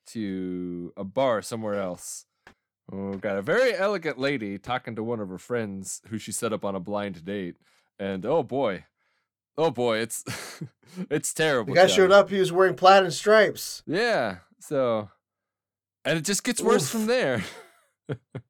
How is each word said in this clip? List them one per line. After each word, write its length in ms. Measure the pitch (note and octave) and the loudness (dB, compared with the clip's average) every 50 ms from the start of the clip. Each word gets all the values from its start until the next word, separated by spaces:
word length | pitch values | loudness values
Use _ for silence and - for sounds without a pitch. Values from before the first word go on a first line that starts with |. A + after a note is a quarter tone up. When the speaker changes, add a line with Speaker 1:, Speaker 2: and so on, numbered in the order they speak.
| _ - | _ -14
Speaker 1:
to 840 | - A#2 G#2+ G2 F#2+ F#2 F#2 F#2 F2+ F2+ F2+ F2+ F2 F2 F2 E2+ - | -10 -8 -6 -6 -6 -6 -6 -6 -6 -6 -8 -8 -8 -10 -10 -12 -12
a 80 | - G2 | -12 -12
bar 380 | G2 - C3 C3+ C3 A#2 G#2 | -8 -2 0 0 0 0 -2
somewhere 320 | - - B2 A2+ A2 G#2+ G2+ G2+ | -4 -6 -8 -8 -6 -4 -4 -4
else. 440 | G2 F2+ F2 - - - - - - _ _ _ _ - - _ _ _ _ _ _ - - | -4 -6 -8 -10 -12 -14 -16 -16 -18 _ _ _ _ -20 -20 _ _ _ _ _ _ -14 -12
Oh, 160 | G2 G2 G2 | -10 -8 -8
we've 100 | G2 F#2+ | -8 -6
got 160 | - G#2 G2 G2+ | -6 -4 -4 -4
a 20 | |
very 320 | G2 B2+ F3 A#3 C4 B3+ G#3 | -2 0 2 2 2 2 2
elegant 440 | F3 F#3+ G#3 G#3 F#3 D#3+ D#3 C3 B2 | 0 0 0 -2 -2 -4 -6 -6 -2
lady 400 | C3 C#3 D3 B2 A2 G2+ G2 G2 | -2 -2 -2 -2 -4 -6 -8 -8
talking 360 | - - B2 B2+ - B2 A2+ | -6 -4 -6 -4 -6 -6 -8
to 80 | A2 A2 | -6 -6
one 160 | A#2 A#2+ A2 | -4 -4 -6
of 80 | G#2 F#2 | -6 -8
her 100 | F#2 F2+ | -10 -12
friends 640 | - - B2 A#2+ A2 G2+ G2 F#2+ F#2+ - - - _ - | -8 -4 -4 -4 -4 -4 -6 -10 -10 -10 -12 -12 _ -10
who 100 | A2+ G#2+ | -10 -10
she 120 | - - | -8 -8
set 220 | G2 - A#2+ A2+ G#2+ | -8 -4 -4 -4 -4
up 100 | F#2 - | -4 -4
on 120 | G2+ F#2+ | -4 -6
a 40 | F#2+ | -6
blind 460 | F2 G2+ G#2 G2+ G2+ G2+ F2+ E2+ D#2+ | -6 -6 -6 -6 -6 -6 -8 -10 -10
date. 300 | F#2 G2+ G#2 F#2 E2+ E2 _ _ _ _ _ _ _ _ - | -8 -6 -6 -6 -8 -10 _ _ _ _ _ _ _ _ -8
And 260 | G2+ G2 G2 F#2+ F2+ A2+ | -6 -6 -6 -4 -2 -2
oh 160 | D3+ E3 C3 | 0 0 -2
boy, 420 | G2+ A#2+ C#3 C3+ G#2+ F#2 D#2+ - _ _ _ _ _ _ _ _ _ _ _ _ _ - - | -2 -4 -2 -2 -2 -2 -4 -8 _ _ _ _ _ _ _ _ _ _ _ _ _ -4 -2
oh 140 | - - | -2 0
boy, 260 | A2 A#2+ B2 A#2+ A2 A2 | 0 0 0 0 0 0
it's, 260 | A#2 G#2 - - - - G#2 - - - - - D#3+ - _ _ _ | -2 -4 -8 -10 -10 -10 -10 -10 -10 -12 -14 -14 -16 -16 _ _ _
<laughs> 240 | - - F#3 F3+ - | -18 -12 -12 -8 -4
it's 240 | C#3+ D#3+ - - - | -4 -4 -2 -4 -2
terrible, 400 | - D#3 D#3 C#3 B2 G#2+ - C3+ | 0 0 2 2 2 0 2 6
Speaker 2:
The 60 | E3+ | 8
guy 80 | F#3+ F3+ | 8 8
Speaker 1:
Johnny. 80 | - | 8
Speaker 2:
showed 160 | G3+ F#3 F3+ | 6 6 8
up, 180 | G3 G3+ F#3+ - | 8 8 8 6
he 80 | G3 G3 | 4 0
was 140 | F#3 D#3+ | 0 2
wearing 240 | E3+ F#3 F#3+ F#3 E3 | 4 4 4 4 4
plaid 260 | - F#3 F#3 G3 G3+ F#3+ | 6 6 8 8 8 6
and 80 | E3+ | 4
stripes. 680 | D3 - - G#3 A3 A3 G3+ D#3+ - - - - - - - - | -2 -2 2 4 6 6 6 4 2 -4 -10 -12 -12 -12 -8 -4
Speaker 1:
Yeah, 480 | D3 F#3+ A#3+ A#3+ G#3+ D#3+ B2 G#2 F#2 F2+ - _ _ _ | -2 0 0 0 0 0 0 -2 -4 -6 -12 _ _ _
so, 500 | - - D3+ C3+ C3 A#2+ A2+ G#2+ G#2 F#2 _ _ _ _ _ _ _ _ _ _ _ _ _ _ _ _ _ _ - | -10 -6 -2 0 0 2 0 -2 -4 -6 _ _ _ _ _ _ _ _ _ _ _ _ _ _ _ _ _ _ -2
and 120 | C3 D#3+ E3 | -2 -2 -2
it 60 | D#3 | 0
just 180 | - G3+ - - | -2 -4 -2 -2
gets 180 | B3+ A#3 - | -4 -4 0
worse 220 | - A3+ A3+ G#3 D3 | 2 4 4 4 2
Speaker 2:
Oof. 60 | B2+ | 0
Speaker 1:
from 160 | - A3 G#3+ A3 | -2 -2 0 0
there. 360 | B3 B3+ G3+ C#3 B2+ - F3 - - - - - _ _ _ _ _ _ _ - | 0 0 2 0 0 -2 -4 -6 -10 -18 -20 -20 _ _ _ _ _ _ _ -10
<laughs> 80 | C3+ - _ _ - B2 - _ | -10 -10 _ _ -18 -18 -18 _